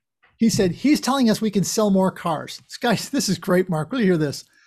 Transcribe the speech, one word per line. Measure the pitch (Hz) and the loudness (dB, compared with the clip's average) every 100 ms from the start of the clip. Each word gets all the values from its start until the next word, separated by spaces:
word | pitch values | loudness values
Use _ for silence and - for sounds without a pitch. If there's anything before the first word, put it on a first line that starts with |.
| _ _ _ - | _ _ _ -2
He | 226 | 0
said, | - 185 | 2 0
"He's | 170 269 302 | 0 0 2
telling | 240 269 233 | 0 2 2
us | 202 | 2
we | 220 | 0
can | 202 170 | 0 0
sell | - 214 | 0 2
more | 190 185 | 2 2
cars." | 185 175 147 127 - - | -2 -4 -6 -8 -16 -18
This | - | -6
guy, | 247 185 - | -2 -2 -2
this | 277 196 | -4 -2
is | 180 | -4
great, | - 180 185 | 0 0 0
Mark. | 156 156 | -2 -4
Really | 262 190 | 0 2
hear | 170 | 2
this. | 147 135 - _ | 0 -4 -12 _